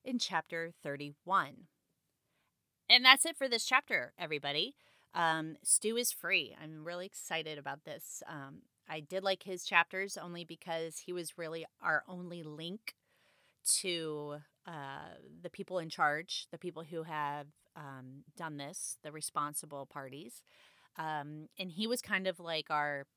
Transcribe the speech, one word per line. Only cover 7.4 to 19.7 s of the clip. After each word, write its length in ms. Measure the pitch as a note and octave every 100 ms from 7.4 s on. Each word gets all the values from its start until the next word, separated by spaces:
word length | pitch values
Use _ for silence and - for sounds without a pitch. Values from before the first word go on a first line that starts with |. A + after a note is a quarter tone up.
| D#3 D3+
about 280 | C#3+ C#3+ -
this. 360 | D3+ - - -
Um, 360 | D#3 C#3 C#3+ - _ -
I 100 | D#3+
did 240 | D3 F#3
like 200 | G3 F#3+
his 200 | G3+ F#3
chapters 540 | - F#3 E3+ F#3 G3 F3
only 260 | F3 F3
because 540 | E3+ E3 - E3 E3 D#3+ -
he 80 |
was 240 | F3+ E3 -
really 280 | E3 E3 D#3 _
our 220 | F3 D#3 -
only 380 | F3+ F3+ F3
link 520 | D3+ D3+ E3 G#3 - - _ _ _ _ _ _ - -
to, 600 | F#3+ E3+ D#3+ D3+ D3 D3 D3 _ -
uh, 480 | D#3+ C#3 C#3 D#3 - - D#3
the 80 | F3
people 300 | - F#3+ F#3
in 80 | E3
charge, 600 | - D3+ D3+ F3+ - -
the 60 | E3
people 260 | F3+ E3+
who 200 | E3 E3
have, 440 | D#3+ D3+ D3 C#3+ D3 - _ -
um, 480 | D3 C3+ C3 C3+ - -
done 220 | E3 D3
this, 400 | C#3+ C#3+ - -
the 120 | D#3
responsible 720 | D3+ D3+ - D3 D3 D#3